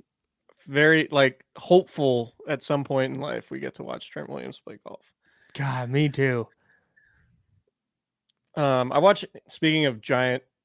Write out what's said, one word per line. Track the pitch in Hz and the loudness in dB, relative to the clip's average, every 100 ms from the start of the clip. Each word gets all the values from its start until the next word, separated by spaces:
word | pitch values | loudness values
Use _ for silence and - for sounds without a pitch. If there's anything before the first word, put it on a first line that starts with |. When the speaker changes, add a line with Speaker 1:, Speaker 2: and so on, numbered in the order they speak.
| _ _ _ _ _ _ - | _ _ _ _ _ _ -6
Speaker 1:
very, | 139 151 160 156 | 2 4 4 2
like, | 151 135 127 _ - | 2 2 2 _ -8
hopeful | - 180 180 - 139 123 117 - - | 4 4 4 0 2 2 -2 -8 -8
at | 143 | -6
some | - 143 | -2 -2
point | 139 139 131 135 | -2 -2 -2 -4
in | |
life | 143 117 - | -8 -8 -10
we | 135 | -12
get | - - | -12 -12
to | |
watch | - 62 - | -12 -12 -12
Trent | - 71 | -14 -12
Williams | - 64 - | -12 -12 -14
play | - 104 - | -18 -20 -18
golf. | - _ _ _ _ _ - | -20 _ _ _ _ _ -8
Speaker 2:
God, | 139 127 123 | -6 -6 -2
me | 139 151 | 0 0
too. | 135 135 123 110 _ _ _ _ _ _ _ _ _ _ _ _ _ _ _ _ _ _ _ _ - | 0 0 -2 -6 _ _ _ _ _ _ _ _ _ _ _ _ _ _ _ _ _ _ _ _ -2
Speaker 1:
Um, | 143 127 127 | 0 2 0
I | 143 | 4
watch, | 185 202 - - - | 4 4 -2 -16 -16
speaking | - 160 156 147 | -2 0 2 0
of | 110 | -2
giant, | - 127 127 123 - _ | -2 0 2 -2 -6 _